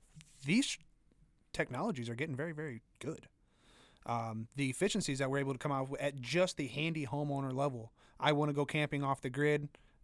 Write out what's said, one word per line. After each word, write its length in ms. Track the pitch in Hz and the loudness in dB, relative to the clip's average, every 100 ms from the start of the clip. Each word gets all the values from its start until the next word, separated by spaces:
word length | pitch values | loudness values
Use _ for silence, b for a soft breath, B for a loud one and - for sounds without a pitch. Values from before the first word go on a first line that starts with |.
| _ 160 - - 135 | _ -20 -20 -6 2
these 320 | 214 - - - _ _ _ - _ _ | 2 2 -2 -10 _ _ _ -20 _ _
technologies 580 | - 156 131 214 123 117 | -2 -2 -2 -2 -2 -4
are 60 | 117 | -4
getting 200 | 160 127 | -4 -4
very, 160 | 165 | -4
very 300 | 151 156 113 - _ | -6 -8 -10 -14 _
good. 280 | 190 - - _ b b b b b b - | -8 -8 -12 _ b b b b b b -4
Um, 420 | 117 113 113 113 139 | -2 -2 -6 -6 -2
the 140 | 135 | -2
efficiencies 500 | - 196 202 156 131 | 0 0 2 0 0
that 100 | 135 | 0
we're 80 | 139 | 2
able 140 | 139 | 0
to 60 | 131 | -2
come 120 | 151 | -2
out 180 | 135 135 | -2 -2
with 120 | 139 | -2
at 180 | 143 139 | -4 -4
just 360 | 120 170 180 - | 0 2 2 0
the 100 | 135 | -4
handy 380 | 139 160 156 131 | -2 -2 0 -2
homeowner 480 | 143 147 139 135 | -2 0 0 -2
level. 380 | 131 143 123 110 b b b | 0 0 -2 -10 b b b
I 120 | 147 | 4
wanna 200 | 147 151 | 6 4
go 120 | 143 143 | 2 2
camping 380 | 151 147 143 | 2 2 2
off 180 | 139 139 | 0 0
the 80 | 135 | -2
grid. 400 | 131 147 147 147 b b b | 2 4 4 0 b b b